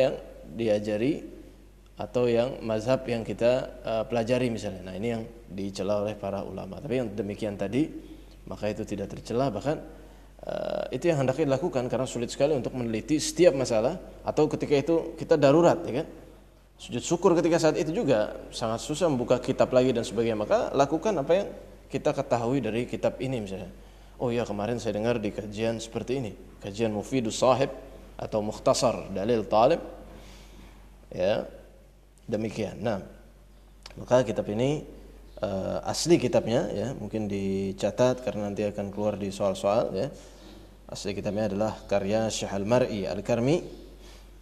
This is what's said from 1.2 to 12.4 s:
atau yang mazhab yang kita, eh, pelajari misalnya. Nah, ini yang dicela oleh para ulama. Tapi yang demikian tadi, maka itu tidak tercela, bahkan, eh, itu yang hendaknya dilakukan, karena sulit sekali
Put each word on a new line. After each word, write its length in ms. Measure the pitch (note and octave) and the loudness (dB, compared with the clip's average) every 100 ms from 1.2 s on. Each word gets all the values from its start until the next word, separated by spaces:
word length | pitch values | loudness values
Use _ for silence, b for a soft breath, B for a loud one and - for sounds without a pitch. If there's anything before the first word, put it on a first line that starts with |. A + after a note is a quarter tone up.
| - - B B B - - - | -6 -16 B B B -20 -18 -12
atau 240 | G#2 B2 | -4 0
yang 400 | B2 A#2 B2 - | 2 4 2 -2
mazhab 400 | A2+ A2 G#2+ C3 | -2 -2 2 0
yang 160 | C3 A#2 | 0 -4
kita, 320 | G#2+ G2 A#2 B2 - - | -4 2 4 4 0 -8
eh, 200 | - A2+ A2 | -4 -2 0
pelajari 400 | A#2+ A2 B2 B2+ | 0 2 2 2
misalnya. 400 | A2 G2+ F#2+ F2+ | -2 -6 -8 -10
Nah, 60 | F#2 | -6
ini 120 | A#2 | -4
yang 160 | A2+ A2+ - - | -4 -6 -14 -14
dicela 480 | F2+ G2 F#2+ F#2+ G#2 | -8 -6 -4 -2 0
oleh 160 | G#2 G#2 | -2 -4
para 240 | G2 G2 | -6 -6
ulama. 400 | - F#2+ F#2+ F2+ | -6 -10 -10 -10
Tapi 140 | - B2+ | -4 -2
yang 160 | A#2 | -2
demikian 480 | G#2 G2+ G2+ A2 G2+ | -4 -4 -4 -6 -4
tadi, 320 | G2 A#2+ D#3+ - B B B - - | -2 0 0 -4 B B B -18 -14
maka 240 | F#2 G#2 | -6 -4
itu 160 | G#2+ G#2 | -4 -4
tidak 240 | G2 G2 | -6 -6
tercela, 400 | - - A2+ C3+ | -8 -4 0 0
bahkan, 240 | G2+ B2+ - - B B B B - | -2 -2 -4 -6 B B B B -14
eh, 560 | - G1+ G1+ G1+ - B2+ | -8 -6 -4 -4 -4 -2
itu 160 | E3+ | 0
yang 80 | D#3 | 2
hendaknya 320 | C3 C3+ D3 | 2 2 2
dilakukan, 320 | C3 F3 B2+ B2 | 2 0 -2 -2
karena 140 | A#2 B2+ | -2 -2
sulit 240 | A#2+ A#2 | -4 -4
sekali 240 | - | 0